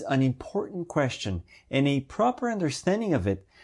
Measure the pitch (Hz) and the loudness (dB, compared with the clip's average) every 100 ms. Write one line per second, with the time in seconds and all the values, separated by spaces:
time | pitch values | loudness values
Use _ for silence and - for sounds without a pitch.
0 | - 135 131 127 - 202 220 190 170 156 | 2 2 4 0 -4 -4 -4 -6 -4 0
1 | 131 - 107 90 - - - 135 143 139 | 0 -2 -4 -4 -6 -18 -4 0 2 0
2 | 135 - 233 247 240 214 160 - - 208 | -2 0 0 2 -2 -2 -2 0 0 0
3 | 214 139 95 95 - - | 2 2 2 -2 -6 -20